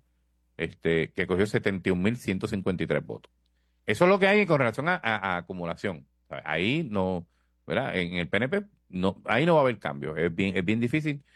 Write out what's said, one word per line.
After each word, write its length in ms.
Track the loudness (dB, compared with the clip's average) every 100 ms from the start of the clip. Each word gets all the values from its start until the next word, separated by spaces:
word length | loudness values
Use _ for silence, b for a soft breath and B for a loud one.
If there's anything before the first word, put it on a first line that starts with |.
| -16 _ _ _ _ -8
este, 540 | -8 -2 0 2 0
que 160 | -2 -2
cogió 180 | 2 2
setenta 440 | 2 0 0 0
y 20 |
un 100 | 0
mil 160 | 0 -2
ciento 300 | -2 -4 -4
cincuenta 340 | -2 -2 -2
y 40 | 0
tres 180 | -2 -2
votos. 260 | -10 -16 _ _ _ _ _ -4
Eso 200 | 2 4
es 40 |
lo 80 | 6
que 100 | 6
hay 160 | 4 4
con 100 | 2
relación 320 | 2 0 -2
a, 60 | -2
a, 220 | -2 -2
a 200 | 0 -2
acumulación. 720 | -4 -8 -6 -4 -6 -6 -12 _ _
O 20 |
sea, 120 | -12 -4
ahí 420 | 0 0 0 -2
no, 380 | -2 0 -2 -6 _ _ _ -4
¿verdad? 280 | -2 -2 -2
En 200 | -2 -2
el 120 | -2
P 100 | 0
N 120 | 0
P 140 | -2 -4 _ _
no, 320 | -2 0 -2 0
ahí 200 | 2 4
no 80 |
va 60 | 4
a 40 |
haber 140 | 4 0
cambio. 400 | -4 -6 -6 -2
Es 160 | -2
bien, 240 | 0 0 0
es 80 | 0
bien 140 | 0
difícil. 440 | 0 0 -2 -6 b